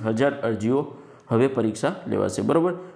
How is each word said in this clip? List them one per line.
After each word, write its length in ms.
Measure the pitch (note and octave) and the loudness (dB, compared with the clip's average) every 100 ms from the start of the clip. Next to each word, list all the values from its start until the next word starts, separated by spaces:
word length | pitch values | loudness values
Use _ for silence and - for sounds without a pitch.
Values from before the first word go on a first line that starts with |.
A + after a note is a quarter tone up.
| A2 | -2
હજાર 280 | A2 C#3 | 2 0
અરજીઓ, 600 | C#3 A#2+ G#2 A2 C3+ D3 - - - - | 0 -2 0 0 0 -2 -10 -20 -16 0
હવે 180 | A2+ C3+ | 2 4
પરીક્ષા 480 | B2+ A2 G#2 C#3+ F#3 - | 2 0 0 -4 -4 -4
લેવાશે, 340 | G#2 G2 - | 0 0 0
બરોબર. 320 | A2 D#3 F3 F3 - | 2 2 2 -2 -12